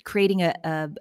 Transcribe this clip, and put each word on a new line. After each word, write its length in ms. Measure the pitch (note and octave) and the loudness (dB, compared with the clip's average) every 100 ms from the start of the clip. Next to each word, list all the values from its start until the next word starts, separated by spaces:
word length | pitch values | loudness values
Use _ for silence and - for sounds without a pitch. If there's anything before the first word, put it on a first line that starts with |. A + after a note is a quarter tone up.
creating 380 | - G#3 G3 F#3+ | -6 2 2 4
a, 120 | E3+ - D#3+ | 2 0 -4
a, 240 | D#3+ D#3 D#3 | -4 -6 -10